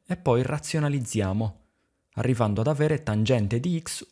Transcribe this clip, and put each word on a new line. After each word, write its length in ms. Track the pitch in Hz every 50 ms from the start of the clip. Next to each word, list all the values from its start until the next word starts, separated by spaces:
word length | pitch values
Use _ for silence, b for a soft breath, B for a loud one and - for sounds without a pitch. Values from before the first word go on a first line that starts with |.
| _
e 100 | - 180
poi 260 | 175 - 143 117 120
razionalizziamo, 1160 | 127 - 151 147 - - - 156 151 143 143 139 117 - - 110 101 95 98 107 113 104 - - _ _ _ _ _ _ _ _ _ _ -
arrivando 480 | 110 120 127 127 110 117 107 104 110
ad 40 | 113
avere 360 | 143 156 143 151 156 156 135
tangente 580 | - - 107 107 110 107 131 117 104 98 117 117
di 180 | 139 180 175 165
x 300 | - - - - - -